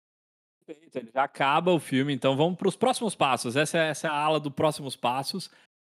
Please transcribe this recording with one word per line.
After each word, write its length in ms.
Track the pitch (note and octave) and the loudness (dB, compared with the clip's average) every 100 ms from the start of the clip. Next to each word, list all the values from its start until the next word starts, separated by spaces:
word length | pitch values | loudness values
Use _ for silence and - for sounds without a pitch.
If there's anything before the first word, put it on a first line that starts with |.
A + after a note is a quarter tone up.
| _ _ _ _ _ _ - | _ _ _ _ _ _ -20
Perfeito, 300 | D3 E3 C3 | -20 -14 -14
ele 140 | A2+ | -6
já 120 | C3 C#3 | -2 -2
acaba 480 | - C#3 D3+ F3 | 0 2 2 4
o 60 | E3+ | 2
filme, 340 | - C3 C#3+ | 2 0 0
então 240 | C3+ C3+ C3+ | 0 2 2
vamos 200 | E3 F3+ | 2 2
pros 200 | G3 - | -2 0
próximos 360 | A#3+ B3+ A3+ | 0 0 -4
passos. 440 | - C#3+ B2 B2 B2+ | 0 2 2 0 -2
Essa 200 | D3+ E3+ | 0 0
é, 120 | D#3 | 0
essa 180 | D3+ D#3+ | -2 -4
é 20 | |
a 60 | D3 | -2
ala 240 | D3+ D#3 | 0 0
do 100 | D3 | -2
próximos 460 | C3+ D#3 - C#3 - | 0 0 -2 -8 -4
passos, 560 | A#2+ B2+ C#3 G3 - - _ _ | -2 -2 -4 -8 -12 -18 _ _